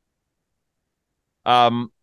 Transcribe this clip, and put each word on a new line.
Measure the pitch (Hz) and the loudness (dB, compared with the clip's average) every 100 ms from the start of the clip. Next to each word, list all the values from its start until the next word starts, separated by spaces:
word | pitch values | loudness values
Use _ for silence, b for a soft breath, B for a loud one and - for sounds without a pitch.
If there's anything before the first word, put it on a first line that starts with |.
| _ _ _ _ _ _ _ _ _ _ _ _ _ _ | _ _ _ _ _ _ _ _ _ _ _ _ _ _
Um, | - 123 120 120 117 _ | -2 0 0 -2 -8 _